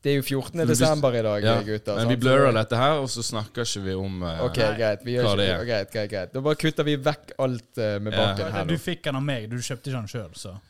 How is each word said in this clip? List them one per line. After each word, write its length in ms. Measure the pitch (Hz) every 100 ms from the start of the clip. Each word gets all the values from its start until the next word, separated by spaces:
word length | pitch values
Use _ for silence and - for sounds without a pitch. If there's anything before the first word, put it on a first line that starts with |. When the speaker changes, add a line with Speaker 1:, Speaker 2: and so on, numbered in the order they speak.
| 143
Speaker 1:
Det 60 |
er 80 | 143
jo 20 |
fjortende 400 | 131 135 - 170
Speaker 2:
Men 60 | 139
hvis, 80 | 117
Speaker 1:
desember 320 | 131 151 139 120
i 40 | 110
dag, 160 | 104
Speaker 2:
ja, 120 | 107 113 104
Speaker 1:
gutter, 300 | 107 107 101
Speaker 2:
men 80 | 113
vi 80 |
Speaker 1:
sant? 60 | 127
Speaker 2:
blurrer 300 | 127 135 139
dette 220 | 110 110 117
her, 140 | 135 156
og 60 | 135
så 140 | 113 113
snakker 380 | 113 107 - 117
ikke 140 | 104 95
vi 60 | 95
om, 220 | 98 92
eh, 200 | 87 82 123
Speaker 1:
Ok, 100 | 127
Speaker 3:
Nei. 140 | 110 107
Speaker 1:
greit, 220 | 113 101
vi 140 | 120 123
gjør 80 | 117
Speaker 2:
hva 60 |
Speaker 1:
ikke 80 | 101
Speaker 2:
det 80 | 98
er. 140 | 90 117
Speaker 1:
greit, 240 | 113 98 113
greit, 140 | 104
greit. 200 | 101 90
Da 80 | 131 139
bare 80 |
kutter 300 | 151 156 151 151
vi 80 | 147
vekk 360 | 139 151 - -
alt, 360 | 135 123 - -
eh, 200 | 110 101
med 140 | 104
Speaker 2:
Ja. 40 | 98
Speaker 1:
baken 300 | 101 98 98
her 120 | 101 90
Speaker 3:
Du 40 |
Speaker 1:
nå. 40 | 85
Speaker 3:
fikk 240 | - 170
den 140 | - 135
av 60 |
meg, 280 | 143 131 107
du 60 | 120
kjøpte 340 | 117 127 143
ikke 80 | 131
den 80 | 107
selv, 280 | 123 95 -
så. 140 | 98 95